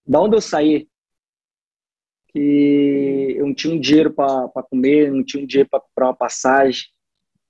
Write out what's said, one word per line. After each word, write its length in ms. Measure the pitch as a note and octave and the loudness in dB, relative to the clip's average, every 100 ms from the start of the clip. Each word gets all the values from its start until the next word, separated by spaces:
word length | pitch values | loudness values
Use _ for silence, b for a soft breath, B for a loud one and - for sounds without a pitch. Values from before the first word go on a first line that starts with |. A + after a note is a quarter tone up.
| - | -2
Da 140 | D3 | 0
onde 160 | G#3 G#3+ | 2 0
eu 40 | |
saí, 460 | - D#3 D3+ D3 - _ _ _ _ _ _ _ _ _ _ _ _ _ _ | 0 0 0 0 -4 _ _ _ _ _ _ _ _ _ _ _ _ _ _
que 1080 | D3+ C#3+ C#3+ C#3+ C#3+ C#3+ C#3 C#3 C#3 C3+ B2+ | -4 0 2 4 2 2 0 -2 -2 -4 -4
eu 100 | C#3+ | -4
não 80 | |
tinha 200 | C3 D#3+ | -4 -4
um 60 | E3 | -4
dinheiro 320 | C3 D3+ D3 | 2 2 2
pra, 360 | D3+ C#3 C3 B2 | 0 -2 -2 -6
pra 140 | C3+ | -10
comer, 500 | - C3 C3 D3 C#3+ | -6 -2 2 2 2
não 120 | C3+ | -2
tinha 180 | C3 C#3 | -4 -8
um 40 | C#3 | -2
dinheiro 220 | C3+ C#3 | 0 0
pra 120 | C#3 | -2
comprar 260 | - - C3 | -6 -2 -2
uma 80 | |
passagem. 720 | C3 A#2+ - B2+ C3+ C3+ B2 - _ _ _ _ _ | -2 -6 -2 0 2 2 -2 -10 _ _ _ _ _